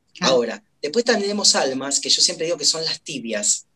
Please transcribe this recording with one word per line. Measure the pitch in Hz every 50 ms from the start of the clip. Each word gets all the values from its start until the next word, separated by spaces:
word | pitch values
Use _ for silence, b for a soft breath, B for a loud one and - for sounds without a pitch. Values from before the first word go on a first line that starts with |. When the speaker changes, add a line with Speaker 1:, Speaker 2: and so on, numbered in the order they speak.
| _ _ _
Speaker 1:
Claro. | - - - 262
Speaker 2:
Ahora, | 123 117 110 - - - _ _ _
después | - - - 233 233
tenemos | 247 233 208 202 202 208 208 - - -
almas, | 196 151 135 131 131 135 143 143 -
que | - 131
yo | - -
siempre | - 185 170 160 160
digo | 170 175 -
que | 143
son | - - 160 160
las | 156 - -
tibias. | - - 151 127 113 113 107 104 104 - - - - _ _